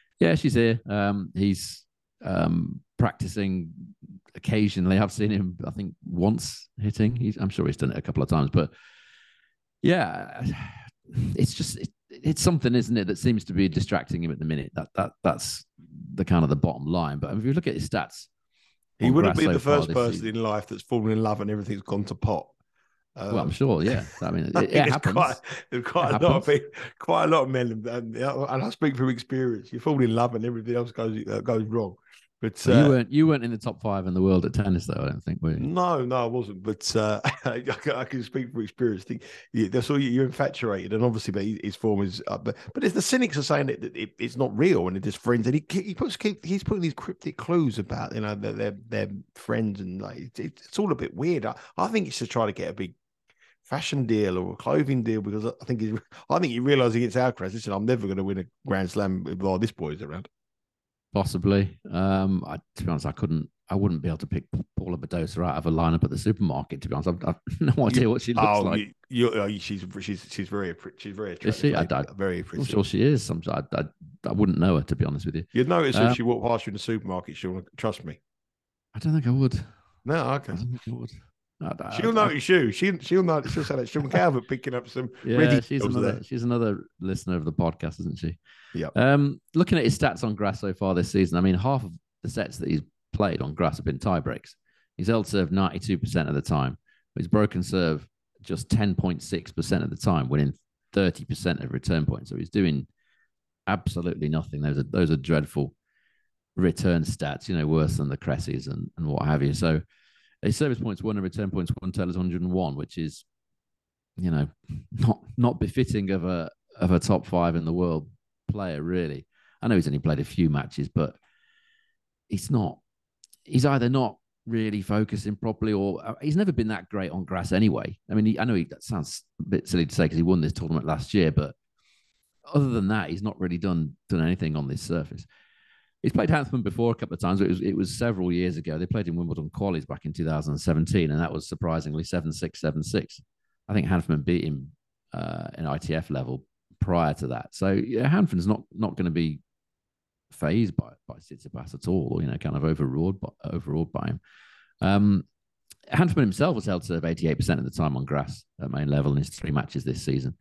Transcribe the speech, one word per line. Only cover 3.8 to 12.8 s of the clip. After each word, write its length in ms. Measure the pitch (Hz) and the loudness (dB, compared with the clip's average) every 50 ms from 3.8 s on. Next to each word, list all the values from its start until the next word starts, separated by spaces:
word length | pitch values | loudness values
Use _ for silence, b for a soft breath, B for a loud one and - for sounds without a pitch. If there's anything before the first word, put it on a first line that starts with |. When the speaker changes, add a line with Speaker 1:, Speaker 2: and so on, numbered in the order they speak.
| - - - _ - - - - - _ _ | -18 -18 -20 _ -20 -20 -20 -20 -20 _ _
Speaker 1:
occasionally. 640 | - - - - 107 107 101 - 95 90 92 95 98 | -8 -4 0 2 4 4 4 4 2 4 4 6 6
I've 140 | 104 98 - | 4 2 2
seen 180 | - 104 104 | 0 0 0
him, 260 | 107 98 95 92 90 85 - | 2 0 0 -2 -4 -6 -8
I 40 | - | -8
think, 240 | - - 101 87 - - - | -8 -8 -8 -8 -10 -12 -12
once 640 | - 90 87 90 104 113 - - - - - - _ _ - | -6 -2 2 2 2 2 2 -2 -6 -10 -14 -18 _ _ -4
hitting. 380 | 104 104 - - 110 107 123 | -4 -4 0 2 2 2 2
He's, 220 | 120 120 110 107 - | 0 -2 -2 -2 -2
I'm 100 | 98 95 | -2 -4
sure 180 | - - 85 | -2 0 0
he's 120 | 71 71 - | 0 0 0
done 140 | - 65 - | -2 -2 -2
it 40 | |
a 60 | - - | -4 -6
couple 200 | - - 78 69 | -4 0 0 0
of 60 | - | 2
times, 220 | 85 78 69 71 - | 2 2 2 4 4
but 180 | 90 76 - b b b b b b b b b b b b b b b b b b _ _ _ _ | 2 2 2 b b b b b b b b b b b b b b b b b b _ _ _ _
yeah, 640 | - - 175 185 123 85 - 92 95 - - - 131 - B B B B B B B B _ _ _ - - - 120 - - | 2 4 4 4 2 0 -2 -8 -10 -12 -10 -6 -4 -4 B B B B B B B B _ _ _ -8 -4 -4 -2 -2 0
it's 200 | - 123 - - | 0 0 0 0
just, 240 | - - - - - | -4 -6 -6 -6 -8
it, 100 | - - - _ _ _ | -10 -12 -12 _ _ _
it's 320 | - - - 147 156 - - | -20 -4 -2 -2 0 2 2
something, 320 | 185 175 143 127 123 120 | 2 2 4 2 4 2
isn't 240 | 123 | 2